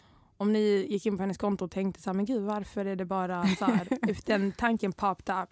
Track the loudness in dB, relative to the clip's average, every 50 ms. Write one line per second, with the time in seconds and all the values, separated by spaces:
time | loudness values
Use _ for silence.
0 | _ _ -20 -20 _ _ _ -2 0 2 4 4 4 4 4 2 2 0 -2 -2
1 | 0 -2 -2 0 -2 -2 -2 -2 0 0 0 0 -2 -4 -4 -2 -2 -2 -2 -4
2 | -4 -2 0 0 0 0 0 0 -2 -2 -2 -4 -6 -6 -4 -4 -2 -2 -2 -4
3 | -4 -2 -2 -2 -2 -2 0 2 2 2 2 2 2 2 2 2 2 0 -2 -2
4 | 0 -2 -2 -2 -2 0 0 2 2 0 0 0 0 2 2 2 0 -2 -2 0
5 | 0 0 0 -2 -2 -4 -4 -4 -4 -6